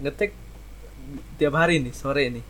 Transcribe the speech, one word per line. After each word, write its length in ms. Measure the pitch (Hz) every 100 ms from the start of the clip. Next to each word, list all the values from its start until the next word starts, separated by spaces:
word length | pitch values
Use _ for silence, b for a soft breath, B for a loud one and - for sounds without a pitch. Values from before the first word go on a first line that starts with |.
ngetek 320 | 139 - 202 - - - - - - - 131 139 - -
tiap 160 | 147
hari 240 | 147 170 165
nih, 160 | 123
sore 320 | - 139 143 127
nih. 200 | 117